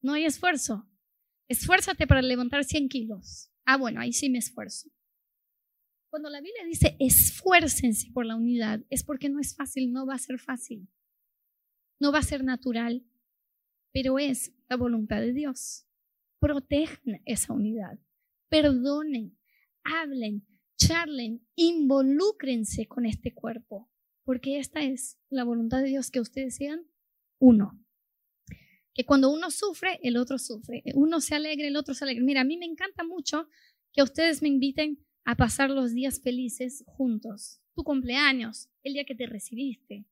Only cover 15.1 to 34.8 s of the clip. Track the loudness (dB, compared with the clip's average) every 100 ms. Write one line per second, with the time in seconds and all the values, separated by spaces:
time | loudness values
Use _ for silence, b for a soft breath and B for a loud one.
15.1 | -2 -2 -2 -2 -6 -10 -14 _ _ _
16.1 | _ _ _ 0 0 0 0 0 -4 -8
17.1 | -8 -6 -4 -2 -2 -2 -2 -6 -10 _
18.1 | _ _ _ _ 4 6 4 2 -2 -2
19.1 | -4 -6 -14 _ _ _ _ -6 -4 -4
20.1 | -4 -4 -6 -8 _ _ _ 2 2 -2
21.1 | -4 -6 -8 _ 2 4 4 4 4 4
22.1 | 4 2 0 -2 -2 -2 -6 -6 -4 -4
23.1 | -4 -8 -8 -10 -10 -12 -16 -16 _ _
24.1 | _ -4 -4 -2 -4 -4 -4 -4 -4 -8
25.1 | -14 _ -4 -2 -2 0 0 0 -2 -2
26.1 | -4 -4 -6 -8 -6 -6 -8 -12 _ _
27.1 | _ _ _ 10 10 6 -4 _ _ _
28.1 | _ _ _ _ B B B B -6 4
29.1 | 6 6 4 -2 -4 -4 -2 -4 -2 0
30.1 | 0 0 -4 -6 -12 -12 -10 -4 4 4
31.1 | 4 0 -2 -2 -4 -2 -2 -2 -6 -4
32.1 | 0 2 2 2 0 -6 -6 -8 -6 -8
33.1 | -6 -6 -6 -6 b b b _ 2 2
34.1 | 4 0 2 2 2 0 0